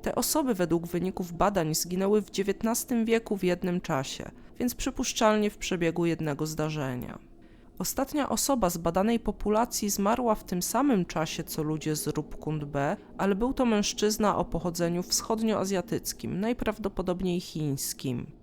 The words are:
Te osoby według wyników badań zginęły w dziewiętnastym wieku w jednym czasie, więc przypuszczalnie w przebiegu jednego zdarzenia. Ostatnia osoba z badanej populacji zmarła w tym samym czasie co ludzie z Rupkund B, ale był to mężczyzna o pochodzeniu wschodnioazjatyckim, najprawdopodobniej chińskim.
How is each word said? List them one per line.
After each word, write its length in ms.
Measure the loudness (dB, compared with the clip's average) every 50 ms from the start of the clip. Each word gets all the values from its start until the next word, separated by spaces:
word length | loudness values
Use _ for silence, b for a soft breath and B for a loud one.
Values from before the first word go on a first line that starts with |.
Te 140 | -2 0 0
osoby 380 | 0 0 2 2 2 2 2 2
według 340 | 2 2 2 2 0 0
wyników 460 | -2 -2 -2 -2 -2 -2 -4 -6 -6 0
badań 420 | 2 2 4 4 2 0 2 0
zginęły 460 | -2 -2 -2 -2 0 2 4 4 4
w 100 | 2 0
dziewiętnastym 720 | -2 -2 0 0 0 0 0 0 0 0 -2 0 0 2 4
wieku 320 | 4 2 2 2 0 -2
w 60 | 0 2
jednym 380 | 2 2 2 0 -2 -2 -2
czasie, 500 | 0 0 -2 -2 -2 -4 -6 -8 -10 -12 B B B B B -2
więc 160 | -2 -2 -2
przypuszczalnie 760 | -2 -4 -4 -2 -2 -4 -2 0 4 4 6 6 6 4 2
w 80 | 0
przebiegu 480 | -2 -4 -2 0 2 2 2 2 2 2
jednego 400 | 2 2 0 0 -4 -2 -2 -4
zdarzenia. 760 | -4 -2 -2 -2 -2 0 -2 -2 -2 -4 -4 -6 -10 -12 -14 -18 -20 -20 B B B B B B B B -6
Ostatnia 500 | -6 -4 0 -2 -2 0 0 -2 0 0
osoba 400 | 0 0 2 2 2 4 2 2
z 80 | 0
badanej 420 | 0 -2 0 2 2 2 4 2 2
populacji 680 | 0 -2 -4 -2 0 2 4 4 2 2 0 -4 -2 -2
zmarła 460 | 0 2 2 2 2 2 2 2 0
w 80 | 0 -2
tym 180 | -4 -2 -2
samym 440 | -2 0 0 2 4 4 4 4 2
czasie 380 | 0 0 -2 -2 -2 -4 -6 -6
co 200 | -6 -4 -4 -2
ludzie 320 | -2 -2 -2 -2 -2 -2
z 120 | 0 -2
Rupkund 560 | -2 -2 -2 -4 -6 -10 -8 -6 -4 -4 -4 -4
B, 340 | -4 -2 0 0 0 -2 B B B B
ale 180 | -2 0 0 2
był 180 | 2 0 -2 2
to 120 | 2 2
mężczyzna 720 | 4 4 2 2 0 0 2 2 2 2 4 2 2 4
o 80 | 2 0
pochodzeniu 580 | 0 -2 -2 -2 -2 -2 0 0 0 0 -2 -2
wschodnioazjatyckim, 1400 | 0 -2 -2 0 0 -2 0 2 2 2 2 0 0 0 -2 0 0 -2 -2 -2 -4 -8 -6 -6 -4 -4 -2
najprawdopodobniej 1040 | 0 -2 -2 0 0 -2 -2 -2 -4 -4 -2 -2 -2 -2 -2 0 0 0 0 0
chińskim. 840 | -2 -4 -4 -2 -2 0 0 -2 -4 -6 -6 -6 -4 -4 -4 -4 -6 -10 -14 -20